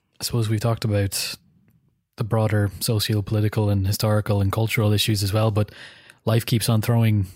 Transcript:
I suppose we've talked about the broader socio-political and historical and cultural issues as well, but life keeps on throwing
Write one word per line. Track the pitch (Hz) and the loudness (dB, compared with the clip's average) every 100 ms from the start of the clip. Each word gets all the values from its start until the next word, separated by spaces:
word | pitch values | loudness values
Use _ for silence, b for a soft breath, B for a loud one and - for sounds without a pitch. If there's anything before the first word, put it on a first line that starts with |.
| _ _ | _ _
I | |
suppose | - 120 107 | -6 -4 -2
we've | 107 | -2
talked | 117 110 110 | -2 -2 0
about | 101 98 - - - _ _ _ _ _ _ _ - | 0 -2 -4 -8 -12 _ _ _ _ _ _ _ -8
the | |
broader | 107 113 110 107 101 - | -2 0 2 2 0 -2
socio-political | - 107 - 107 98 107 107 - 104 | -2 -2 0 -2 0 0 0 0 0
and | 101 98 | 0 0
historical | 104 107 107 - 101 | 0 0 0 0 0
and | 95 | 0
cultural | 110 110 - 104 | 0 0 0 2
issues | 104 - 101 | 2 0 0
as | 98 | 0
well, | 107 110 | 0 2
but | 104 104 B B B B B 110 | 0 -2 B B B B B 0
life | 113 - | 0 2
keeps | 117 - | 0 2
on | 110 | 0
throwing | 110 117 113 107 92 | 2 2 4 2 0